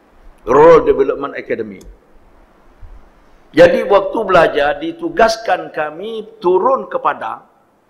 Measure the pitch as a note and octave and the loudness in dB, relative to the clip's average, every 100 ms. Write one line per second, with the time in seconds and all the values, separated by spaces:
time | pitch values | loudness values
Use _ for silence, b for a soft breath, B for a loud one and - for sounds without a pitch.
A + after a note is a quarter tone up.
0 | _ _ - - - C3+ D#3 D#3 C#3+ C3 | _ _ -20 -12 -2 4 6 6 4 0
1 | C3+ C3+ C#3 B2+ - A#2 G#2+ F#2+ - - | -2 -4 -8 -10 -8 -8 -10 -16 -20 -20
2 | _ _ _ _ _ _ _ _ - - | _ _ _ _ _ _ _ _ -20 -20
3 | - _ _ _ _ C#3+ F3 - - G3 | -20 _ _ _ _ 4 4 4 0 0
4 | F#3+ - G3 F3+ D#3 C#3+ C#3+ D3 E3 D#3+ | 0 -4 0 2 2 0 -2 -4 -8 -8
5 | E3+ - A3+ - - F3+ D#3 - D3+ D#3 | -6 0 0 0 -4 -4 -6 -8 -8 -10
6 | G#3+ A3 G#3 - F3 F#3 A#3 C4 F#3+ F3 | -12 -12 -14 -6 0 0 0 -2 -4 -6
7 | D#3 C3 A2+ A#2 _ _ _ _ | -4 -4 -8 -12 _ _ _ _